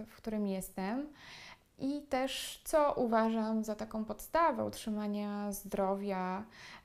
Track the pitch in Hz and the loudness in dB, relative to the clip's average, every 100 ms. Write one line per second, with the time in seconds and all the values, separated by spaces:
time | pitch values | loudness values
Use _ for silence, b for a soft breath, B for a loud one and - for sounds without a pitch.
0 | 220 - - 214 202 190 185 - 190 247 | -16 -12 -4 -2 0 0 -4 -4 -2 -2
1 | 294 B B B B B _ - 269 294 | -4 B B B B B _ -6 -2 -2
2 | 285 254 262 - - - - - 294 - | -2 0 0 -2 -6 -10 2 4 6 4
3 | 240 226 220 226 220 220 220 208 220 220 | 4 4 4 2 2 0 -2 -4 -4 -4
4 | 220 214 - 320 330 226 214 208 - 208 | -4 -6 0 4 4 4 0 -4 -4 -2
5 | 208 208 208 202 208 196 190 202 190 196 | -2 -2 -2 -4 -4 -6 -4 0 2 2
6 | 202 190 185 185 220 B B B | 0 -2 -2 -4 -6 B B B